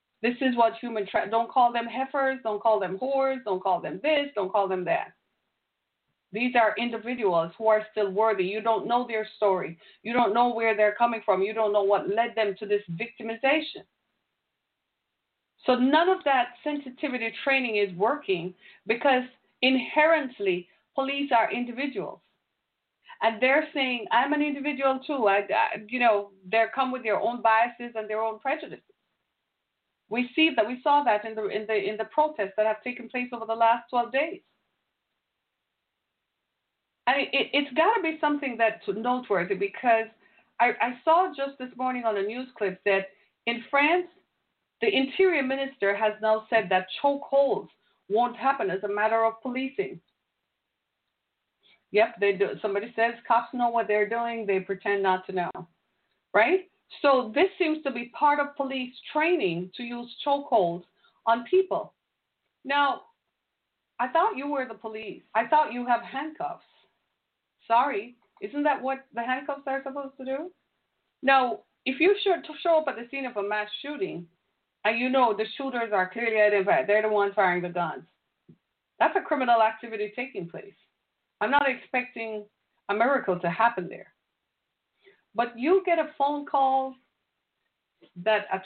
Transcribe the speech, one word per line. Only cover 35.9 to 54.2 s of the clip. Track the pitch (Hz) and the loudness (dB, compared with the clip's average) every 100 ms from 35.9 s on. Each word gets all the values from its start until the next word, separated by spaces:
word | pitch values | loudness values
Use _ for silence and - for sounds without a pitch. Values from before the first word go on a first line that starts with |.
| _ _ _ _ _ _ _ _ _ _ _ - | _ _ _ _ _ _ _ _ _ _ _ -2
And | 277 | 0
it, | - | 0
it, | 277 - | -2 -2
it's | 285 285 | -2 -2
gotta | 254 349 466 | 2 2 2
be | 320 320 | -2 -2
something | 302 294 269 220 | -2 -2 -4 0
that's | 226 220 - | 0 0 -8
noteworthy | 202 240 254 247 185 180 | -4 -2 -2 0 -2 0
because | 185 196 - 254 226 226 _ _ _ _ - | -2 -4 -2 2 2 0 _ _ _ _ 0
I, | 240 240 | 0 2
I | 240 247 | -4 -2
saw | 330 339 370 | 4 4 4
just | 285 277 277 | -2 -8 -8
this | 254 240 | -14 -6
morning | 254 254 | -4 -2
on | 226 208 | -2 -2
a | |
news | 202 240 262 - | -2 -6 -10 -4
clip | 196 180 | -4 -2
that | 202 196 190 _ _ _ - | 0 0 -2 _ _ _ -6
in | 233 - | -6 -2
France, | 277 302 359 359 _ _ _ _ _ _ - | 2 4 2 -2 _ _ _ _ _ _ -2
the | 233 | 0
Interior | 269 269 - 381 311 | 2 0 2 2 4
Minister | 254 269 269 - 196 202 | -2 -4 -6 -2 -2 2
has | 220 214 | 0 0
now | 220 220 - | 0 0 2
said | 226 180 | 0 2
that | 185 185 - | 0 0 -2
chokeholds | 285 277 - 277 277 202 165 _ _ _ - | 0 0 0 2 4 0 -4 _ _ _ -2
won't | 208 240 240 | 0 0 0
happen | 262 269 196 | -2 0 -2
as | 190 | -2
a | 196 | -4
matter | 208 220 226 | 0 0 2
of | 226 220 | 2 0
policing. | 254 247 269 - - 170 _ _ _ _ _ _ _ _ _ _ _ _ _ _ _ _ _ _ _ | -6 -6 -6 -4 -6 -6 _ _ _ _ _ _ _ _ _ _ _ _ _ _ _ _ _ _ _
Yep, | 202 233 185 | 2 2 2
they | 202 | 0
do. | 190 196 - | 2 0 -2
Somebody | 214 196 247 | -4 -4 -4
says | 233 233 233 - | 0 0 0 2
cops | 233 - | 2 2
know | 247 240 | -2 0
what | 233 214 | 0 0
they're | 208 208 | 0 0
doing, | 233 | -2